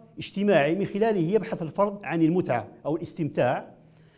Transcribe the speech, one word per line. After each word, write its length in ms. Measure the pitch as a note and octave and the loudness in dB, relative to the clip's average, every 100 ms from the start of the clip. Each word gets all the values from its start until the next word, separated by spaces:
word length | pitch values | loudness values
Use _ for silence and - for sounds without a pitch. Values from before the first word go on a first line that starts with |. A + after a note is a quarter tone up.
| - - | -18 -16
اجتماعي 560 | - F#3+ G3+ E3 C#3+ | -10 -2 4 4 4
من 120 | F#3 F3+ | 0 -2
خلاله 340 | G3 A3+ G3+ | 0 0 2
يبحث 420 | D#3+ G#3+ F3 F#3 | 2 0 -2 -6
الفرد 420 | D#3 - G3+ G3+ | -6 -2 -2 -2
عن 180 | - E3 | -6 2
المتعة 460 | D#3+ F3+ D3+ A#2+ G#2+ - C#3 | 2 2 0 -2 -4 -8 -6
أو 100 | D#3+ | -4
الاستمتاع 800 | E3+ - D3+ - B2+ F3 A#3+ - _ _ - | -6 -6 -4 0 2 0 -6 -18 _ _ -20